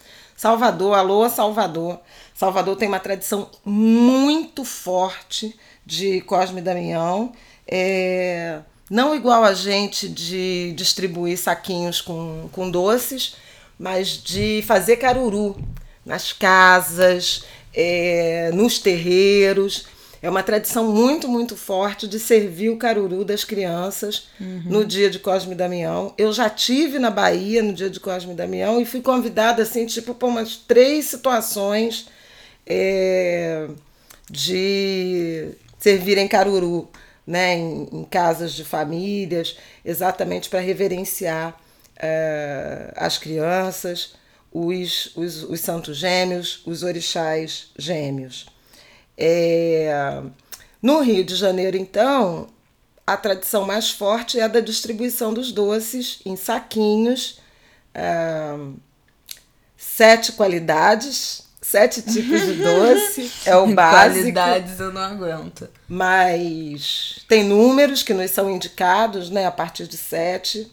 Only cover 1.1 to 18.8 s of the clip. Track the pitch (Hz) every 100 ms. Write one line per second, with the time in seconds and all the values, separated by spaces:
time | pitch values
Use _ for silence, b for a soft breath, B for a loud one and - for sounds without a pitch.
1.1 | 202 233 254 214 214 185 160 170 175 _
2.1 | B B B 190 185 180 196 208 190 196
3.1 | 196 - 202 - - 202 208 220 233 240
4.1 | 262 277 311 311 - 254 - 185 180 185
5.1 | - - - 220 - b b - 160 196
6.1 | 185 - 185 180 185 175 180 170 165 170
7.1 | 190 247 - b b b 185 185 190 185
8.1 | 185 180 175 170 156 151 _ - 208 285
9.1 | 302 233 233 214 185 190 202 202 - 190
10.1 | 156 170 185 185 180 175 160 185 - 185
11.1 | 170 175 175 - 170 - 180 175 170 -
12.1 | 165 165 160 165 - 185 175 190 247 247
13.1 | 262 - B B B B B 185 190 190
14.1 | - - 190 214 214 214 202 180 233 254
15.1 | 247 247 202 208 196 - - B B -
16.1 | 160 - - 196 190 185 180 165 170 185
17.1 | 180 175 - B B B - 170 175 175
18.1 | 170 170 170 170 175 233 -